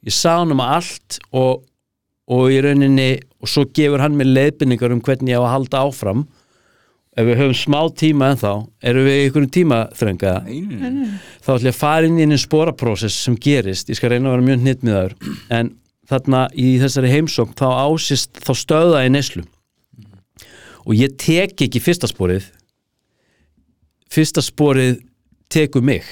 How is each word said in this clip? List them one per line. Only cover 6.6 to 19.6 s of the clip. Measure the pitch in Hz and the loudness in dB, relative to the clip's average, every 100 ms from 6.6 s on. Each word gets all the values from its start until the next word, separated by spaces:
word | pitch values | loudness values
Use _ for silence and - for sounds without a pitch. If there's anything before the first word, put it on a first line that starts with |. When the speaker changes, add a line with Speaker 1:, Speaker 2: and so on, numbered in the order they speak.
| _ _ _ _ _ | _ _ _ _ _
Speaker 1:
Ef | - 113 | -2 0
við | 120 | 2
höfum | 139 | 2
smá | 120 - 143 165 | 0 0 0 0
tíma | 165 156 147 135 | 0 0 2 2
ennþá, | 135 104 101 110 _ 123 | 0 -2 -4 -8 _ -2
erum | 123 135 | 2 2
við | 139 | 2
í | 139 | 2
einhverjum | 147 135 | 2 0
tímaþröng, | 180 175 120 110 - 110 90 98 | 2 2 2 -2 -2 -4 0 -2
eða? | 92 - | -2 -4
Speaker 2:
Nei, | 127 196 | -10 -10
nei, | 123 | -8
nei. | |
Speaker 3:
Nei, | 254 269 | -6 -4
nei. | 247 202 - - - | -6 -8 -14 -12 -2
Speaker 1:
Þá | |
ætla | 131 127 | 0 0
ég | 123 | -2
að | |
fara | 147 160 165 | 0 2 2
inn | 165 | 2
í | |
þennan | 151 147 | 2 2
sporaprósess | - 156 160 143 123 101 110 - - | 0 0 0 -2 -2 -2 -4 -4 -4
sem | 117 | -2
gerist. | - 143 104 92 - | 0 0 0 -6 -8
Ég | 113 | -4
skal | 123 | -2
reyna | 120 135 | 0 0
að | |
vera | 127 127 | 2 2
mjög | 131 | 2
hnitmiðaður. | 127 131 123 101 92 - - - | 0 0 0 0 -2 -6 -12 -12
<clears throat> | - 117 | -6 -4
En | 117 - _ _ _ | -4 -6 _ _ _
þarna | 135 131 131 131 - | -4 0 0 0 0
í | 127 127 | 2 2
þessari | 135 135 127 | 2 0 2
heimsókn, | 139 160 - 113 - | 2 0 -2 -4 -2
þá | 131 127 139 | -2 0 0
ásist, | 160 - 135 - - | -2 -2 -4 -4 -10
þá | - 131 | -6 -6
stöðva | - 156 170 156 127 | 0 2 4 4 2
ég | |
neyslu. | 135 135 - 78 _ | 0 -2 -8 -14 _